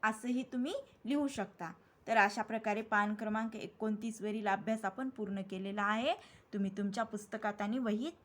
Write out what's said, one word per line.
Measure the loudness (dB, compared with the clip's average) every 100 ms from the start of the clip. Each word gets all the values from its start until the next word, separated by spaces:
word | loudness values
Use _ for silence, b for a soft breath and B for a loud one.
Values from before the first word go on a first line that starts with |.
असंही | 0 0 0 -2
तुम्ही | 0 -2 0 -2 -6 B
लिहू | -2 2 2
शकता. | 0 -6 -6 -10 -10 b b 2
तर | 6
अशा | 6 4
प्रकारे | -2 -2 0 0
पान | 2 4 4
क्रमांक | 2 0 0 -2 -4
एकोणतीस | -10 -4 -2 0 -2 -4
वरील | -4 -2 2
अभ्यास | 0 2 0
आपण | 0 -2 -6
पूर्ण | -4 -4 -4 -4
केलेला | -4 -4 0
आहे. | 2 2 2 0 B B B
तुम्ही | -2 0 0
तुमच्या | -2 0
पुस्तकात | -2 -4 -8 -4 -4 -2
आणि | -2 0
वहीत | 2 0 0 -6